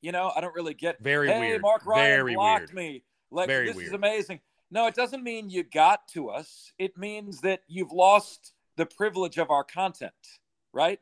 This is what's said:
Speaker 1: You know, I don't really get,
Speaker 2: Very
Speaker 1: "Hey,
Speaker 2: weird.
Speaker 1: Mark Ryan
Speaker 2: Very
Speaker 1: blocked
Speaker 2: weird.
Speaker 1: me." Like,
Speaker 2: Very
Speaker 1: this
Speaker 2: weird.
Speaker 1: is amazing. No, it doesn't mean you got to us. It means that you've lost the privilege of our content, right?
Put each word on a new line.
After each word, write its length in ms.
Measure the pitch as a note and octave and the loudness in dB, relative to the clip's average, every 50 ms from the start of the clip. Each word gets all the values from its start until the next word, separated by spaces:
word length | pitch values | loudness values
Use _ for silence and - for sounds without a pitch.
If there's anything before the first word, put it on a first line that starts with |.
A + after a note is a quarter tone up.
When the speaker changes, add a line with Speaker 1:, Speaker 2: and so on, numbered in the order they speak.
| - | -10
Speaker 1:
You 100 | D#3+ F3 | -6 -4
know, 180 | F3+ F#3 F#3+ - | -2 -2 -2 -2
I 60 | D3+ D#3+ | -2 -4
don't 120 | F3+ E3 | -6 -8
really 200 | F3 E3+ F#3 A3+ | -8 -8 -8 -8
get, 260 | A#2 D3 E3+ D#3+ - | -6 -6 -6 -6 -4
Speaker 2:
Very 280 | G#2+ C3+ C#3+ D3 D3 C#3+ | -2 0 0 2 2 2
Speaker 1:
"Hey, 100 | G3+ A3+ | 0 0
Speaker 2:
weird. 240 | A3+ A#3 A3+ A3 - | 0 -2 -4 0 2
Speaker 1:
Mark 240 | G3+ A3 G#3+ - | 2 2 2 0
Ryan 180 | F#3 A3 A3 C#3+ | 0 2 4 6
Speaker 2:
Very 300 | C#3 C#3 C3+ C3+ B2+ A#2 | 6 4 4 2 0 0
Speaker 1:
blocked 400 | A2 G3 G#3+ A3 G#3 E2+ - F3 | 2 2 4 4 2 0 -6 -12
Speaker 2:
weird. 0 | |
Speaker 1:
me." 300 | F#3 F3 D#3+ C#3+ B2+ _ _ _ _ _ _ | -12 -10 -10 -12 -14 _ _ _ _ _ _
Like, 160 | - D#3+ - | -6 -4 -2
Speaker 2:
Very 220 | - C3+ C3 B2 A#2 | 0 0 0 0 -2
Speaker 1:
this 80 | A#3 | -4
Speaker 2:
weird. 120 | F#2 F2 E2 | -6 -10 -8
Speaker 1:
is 60 | F#3 | -8
amazing. 460 | G3+ G3+ G#3 A3 G#3+ G3+ - F#3+ D3 _ _ _ _ _ _ | -2 -2 0 0 0 -4 -6 -8 -16 _ _ _ _ _ _
No, 160 | - G#3 A#3 A3+ | -2 0 0 0
it 60 | - | 0
doesn't 280 | - B3 B3 C4 C4+ B3+ | 0 -4 -4 -4 -10 -10
mean 260 | A#3+ A#3 A3+ A3 G3+ | -10 -10 -10 -10 -8
you 140 | F#3 F#3 E3+ | -6 -6 -6
got 460 | _ - D3+ D#3 E3+ G3+ G3+ _ - | _ 2 4 6 6 6 4 _ -10
to 200 | - F3 D3 A2+ | -10 -10 -8 -8
us. 440 | G2+ B2+ D#3+ - - - - - _ _ | -8 -10 -10 -10 -20 -20 -20 -20 _ _
It 200 | F#3+ F#3+ F#3+ F3+ | -8 -8 -6 -8
means 420 | F#3 G#3 G#3+ G#3+ G#3 G3+ G3 C3+ - | -12 -12 -12 -12 -14 -14 -16 -6 -2
that 180 | F#3+ F#3+ F#3 _ _ | -2 -2 -2 _ _
you've 240 | D#3+ F3+ F#3 - D3 | -8 -8 -8 -6 2
lost 600 | F3 F3+ F#3+ G3+ G#3 G3 - - - _ - _ _ _ _ _ | 4 6 8 8 6 6 2 -16 -20 _ -20 _ _ _ _ _
the 80 | - E3 | -6 -6
privilege 540 | D#3+ - _ G3+ G#3+ F#3 F#3 F#3 E3+ - D#3+ | -6 -4 _ -4 -4 -2 -4 -6 -6 -2 -4
of 100 | E3 C#3 | -2 0
our 120 | D#3 C#3+ C#3 | 2 0 0
content, 500 | - - E3+ F#3+ F#3+ F3+ - - F#2+ _ _ _ - - _ _ _ _ _ _ _ _ | -2 -4 -4 -4 -4 -4 -8 -14 -14 _ _ _ -20 -20 _ _ _ _ _ _ _ _
right? 260 | A#2+ D3 E3+ G3+ - | 0 0 0 0 -2